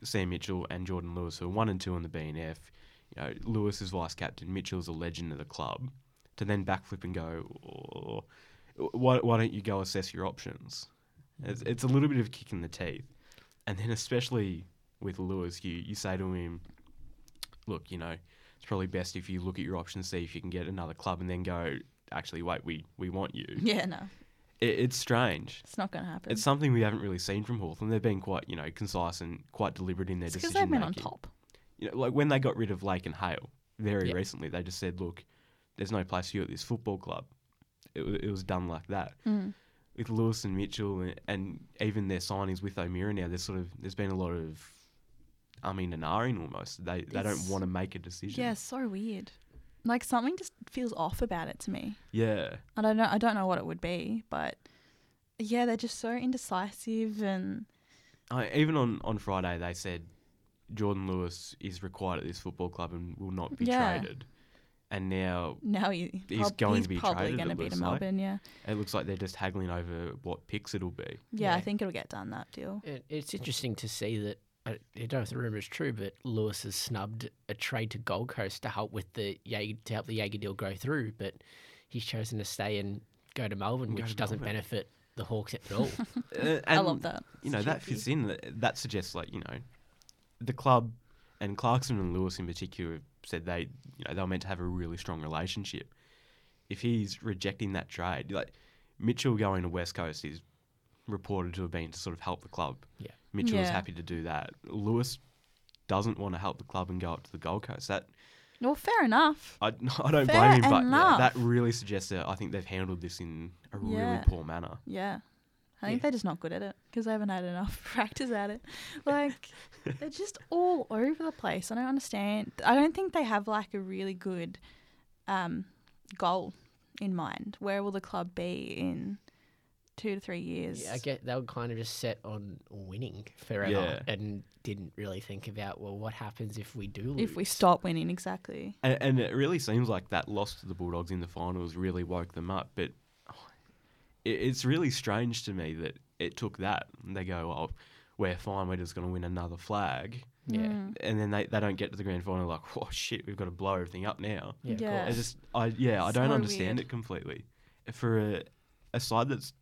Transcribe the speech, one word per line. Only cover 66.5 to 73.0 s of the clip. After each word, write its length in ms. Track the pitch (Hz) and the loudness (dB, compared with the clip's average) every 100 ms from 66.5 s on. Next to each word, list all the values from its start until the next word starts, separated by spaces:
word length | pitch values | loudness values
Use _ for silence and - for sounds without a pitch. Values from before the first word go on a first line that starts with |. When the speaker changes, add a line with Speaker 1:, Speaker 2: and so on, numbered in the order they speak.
| 196 | 4
Speaker 1:
going 180 | 104 104 | 4 4
Speaker 2:
he's 80 | |
Speaker 1:
to 40 | 92 | 4
be 80 | 90 | 2
Speaker 2:
probably 240 | 196 90 | 2 2
Speaker 1:
traded, 140 | 101 123 | 2 2
Speaker 2:
gonna 120 | - | 0
Speaker 1:
it 60 | 175 | -2
Speaker 2:
be 60 | |
to 60 | 165 | -2
Speaker 1:
looks 100 | 175 | 0
like. 200 | 175 - | 2 0
Speaker 2:
Melbourne, 180 | 190 190 | 0 0
yeah. 200 | 190 196 - - - | 0 -4 -8 -12 -4
Speaker 1:
It 80 | |
looks 200 | 107 101 | -2 0
like 120 | 107 82 | 0 0
they're 100 | 95 | -2
just 200 | 95 - | -4 -2
haggling 340 | 95 95 92 | -2 0 -2
over 420 | 87 87 85 85 - | -2 -4 -4 -6 -6
what 240 | 87 - - | -6 -6 -4
picks 280 | 104 - | -6 -4
it'll 160 | 101 90 | -2 -2
be. 280 | 87 - 117 - | -4 -8 -10 -8
Speaker 2:
Yeah, 200 | 214 202 | 0 2
I 40 | 175 | 2
Speaker 3:
Yeah. 40 | |
Speaker 2:
think 200 | 190 208 | 2 -2
it'll 100 | 196 | -2
get 160 | 123 - | -4 -8
done, 220 | 104 98 | -8 -8
that 200 | - - | -10 -10
deal. 300 | - 67 202 | -10 -8 -8
Speaker 3:
It, 200 | 165 135 | -8 -12